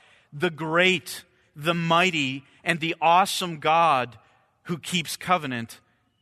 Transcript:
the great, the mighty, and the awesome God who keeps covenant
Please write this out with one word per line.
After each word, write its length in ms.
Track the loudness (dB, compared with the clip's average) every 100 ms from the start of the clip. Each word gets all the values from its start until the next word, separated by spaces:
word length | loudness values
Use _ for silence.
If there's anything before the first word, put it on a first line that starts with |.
| _ _ _
the 160 | -4 -4
great, 760 | -4 -2 2 4 2 -4 -16 -16 _ _
the 200 | -8 -4
mighty, 720 | -2 2 2 2 0 -4 -6 -12 _
and 160 | -4 -4
the 160 | -4 0
awesome 580 | 4 4 4 -2 -6 -2
God 580 | 2 4 4 2 -2 -10 _ _ _ _
who 160 | -10 -10
keeps 400 | -4 -6 -4 -6
covenant 640 | 0 0 0 -6 -8 -14 _ _ _ _